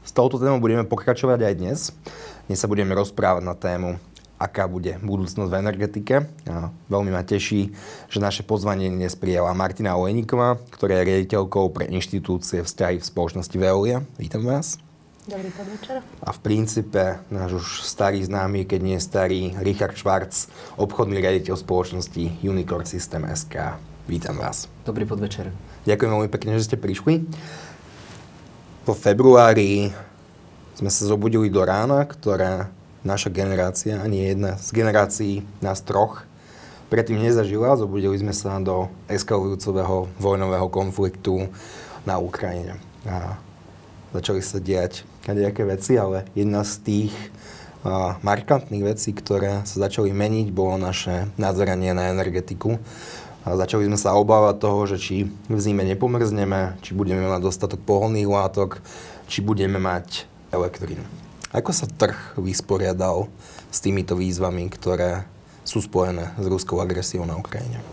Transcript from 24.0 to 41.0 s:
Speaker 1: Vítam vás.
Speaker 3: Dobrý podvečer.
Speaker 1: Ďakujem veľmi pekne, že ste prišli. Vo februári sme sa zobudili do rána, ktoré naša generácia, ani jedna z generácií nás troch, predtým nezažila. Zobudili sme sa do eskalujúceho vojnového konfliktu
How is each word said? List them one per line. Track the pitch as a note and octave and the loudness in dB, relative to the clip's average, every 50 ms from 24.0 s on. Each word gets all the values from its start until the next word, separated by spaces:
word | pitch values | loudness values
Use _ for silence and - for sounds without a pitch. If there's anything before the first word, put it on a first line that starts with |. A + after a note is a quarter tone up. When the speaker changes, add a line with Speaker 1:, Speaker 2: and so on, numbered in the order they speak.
| - - | -8 -6
Speaker 1:
Vítam | F2 - - - - - | -6 -4 -4 -6 -6 -6
vás. | - - - - - - - - | -6 -6 -6 -6 -10 -10 -16 -10
Speaker 3:
Dobrý | - A#2 G#2+ G#2+ G#2 | -8 -6 -4 -4 -4
podvečer. | G#2+ A2 G2+ G#2 G2+ - - F#2+ F#2+ F#2 G2 - - - - - | -4 -2 -4 -4 -4 -6 -6 -8 -8 -10 -12 -14 -16 -18 -6 2
Speaker 1:
Ďakujem | G#2 G#2+ G#2 - A2+ | 2 4 4 4 2
veľmi | A2 G#2+ G#2+ G#2 - | 4 2 0 0 -2
pekne, | A2+ - G#2+ A2 A2+ | -4 -2 0 0 0
že | A2 | 0
ste | A2 - | 0 -4
prišli. | A2+ - G2+ G2 - - D3+ D#3+ E3 E3 E3 D#3 - - - - - - - - - - - - - - - - - - - - - - - - - - - - - - | -4 -2 -4 -4 0 2 2 2 2 0 -4 -8 -12 -12 -14 -16 -16 -16 -18 -20 -20 -20 -20 -20 -20 -20 -18 -18 -20 -20 -20 -20 -20 -20 -20 -20 -20 -20 -20 -20 -6 -2
Vo | - | -2
februári | G#2+ - - G#2 G2+ G#2 B2+ C3 B2+ B2 A#2+ A2+ A2 A2 G2+ G2 G2+ G2+ G2+ G2+ G2 - - - - - - - - - - - - - - - - | -2 4 4 4 6 8 10 12 12 12 12 12 10 8 6 4 4 2 2 0 -2 -8 -16 -18 -20 -20 -20 -20 -20 -20 -20 -20 -20 -20 -20 -20 -8
sme | - - G2 | -4 -2 0
sa | G2 - G#2 | 0 2 4
zobudili | G2+ G#2+ G#2 G#2+ A2+ A2 A2 G#2+ | 2 2 4 4 2 4 4 4
do | G#2 G2 G2 F#2 | 4 4 4 4
rána, | F2+ F#2+ G2+ A2 B2+ C#3+ C#3 C#3+ | 6 4 2 4 4 4 2 2
ktoré | D3 - - - G#2+ G2 F#2 F#2 F#2 F#2+ F#2 G2 G2 - - - - - - | 0 -4 -4 0 0 2 2 2 2 2 -2 -4 -6 -8 -16 -20 -20 -20 -8
naša | - G2 G2 G2+ - - | -2 -2 -2 0 -2 -2
generácia, | F2+ F#2 G2 G2 F#2+ F#2 F2+ F2+ F#2 - - A2 G#2+ G2+ | 0 0 0 0 2 2 0 0 0 -2 -2 -2 -4 -2
ani | G2 G#2+ G2+ F#2+ F#2+ F#2+ G2 | -2 -2 0 0 2 0 0
jedna | G2 G2+ F#2+ F#2 F#2+ | 0 0 -2 -2 -4
z | - - - | -6 -2 0
generácií | A2+ A2+ A2 G2+ G#2+ G2+ G2 - - A2 G2+ G2+ G2+ G2+ - - - | 2 2 6 6 6 4 4 2 -2 -2 -2 -2 -4 -6 -10 -10 -6
nás | - G2 F#2+ - | -4 -4 -4 -4
troch, | - - - G2 G#2+ A2+ - - - - - - - - - - - - - - - - | -4 0 2 2 2 2 0 -10 -16 -18 -20 -20 -20 -20 -20 -20 -20 -20 -20 -20 -6 0
predtým | - A2 A2+ A2+ A2+ G#2+ | 2 2 2 2 0 2
nezažila. | A2 A#2 A#2+ A#2 G#2+ G2 G2+ G#2+ A#2 B2+ C#3 B2 | 4 4 4 4 4 2 2 2 4 4 4 4
Zobudili | G#2+ G2 F#2+ G#2 F#2+ G2 G2 G2 | 4 0 0 0 2 2 0 0
sme | G2+ G#2 G2 | 0 0 -2
sa | - - G2 G2 G2 | -2 -2 -2 -2 -2
do | F#2+ F#2+ F#2 F#2 F#2 F#2 - - - | 0 0 0 0 0 -2 -6 -14 -8
eskalujúceho | - G#2 F#2+ - - A2+ G2+ F#2+ G2 F#2+ F#2+ - G#2+ F#2+ F#2+ F#2 F2+ F#2+ F#2 F#2 F#2 F2+ - | -4 -4 -4 0 0 0 2 2 0 -2 -2 -2 -2 0 0 0 0 0 0 -2 -4 -6 -2
vojnového | G2 G2+ G2 G2 F#2+ F#2+ F#2 F2+ F#2 F2+ | 2 2 2 2 2 0 2 0 0 0
konfliktu | F2+ F#2+ G2 F#2+ F#2 G#2 | 0 -2 -2 -2 0 0